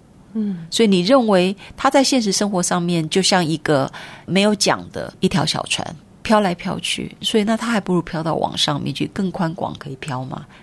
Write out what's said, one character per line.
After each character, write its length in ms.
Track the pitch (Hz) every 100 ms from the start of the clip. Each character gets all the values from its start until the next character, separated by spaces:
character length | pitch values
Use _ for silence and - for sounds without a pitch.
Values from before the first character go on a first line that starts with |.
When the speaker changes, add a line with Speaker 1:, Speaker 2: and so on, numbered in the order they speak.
| - - -
Speaker 1:
嗯。 320 | 220 208 175 165
Speaker 2:
所 140 | -
以 20 | 226
你 140 | 185
认 280 | 175 269 220
为 260 | 190 185 196 - -
他 140 | 277
在 120 | 285
现 180 | 262 262
实 120 | 214
生 180 | 185 202
活 120 | 185
上 200 | 175 180
面 260 | 175 170 156
就 120 | 190
像 220 | 180 185
一 120 | 156 156
个 320 | - 143 135 - - - -
没 160 | 190
有 120 | 208
桨 300 | 208 196 107 156
的 200 | - 62 -
一 80 | 185
条 160 | 185
小 200 | 160 - -
船， 200 | - - 156 - -
飘 180 | - 214
来 140 | 196
飘 240 | 175 185 170
去， 340 | - - - -
所 200 | - 220
以 40 |
那 120 | 208 220
他 140 | 233
还 100 | 220
不 140 | 190
如 80 | 180
飘 200 | 165 160
到 120 | 165
网 220 | 151 - -
上 220 | - 143
面 120 | -
去， 120 | 135 -
更 220 | - 190
宽 240 | 170 165
广 200 | 170 - -
可 100 | 147
以 80 | 131
飘 280 | 156 127
嘛。 200 | 131 - - -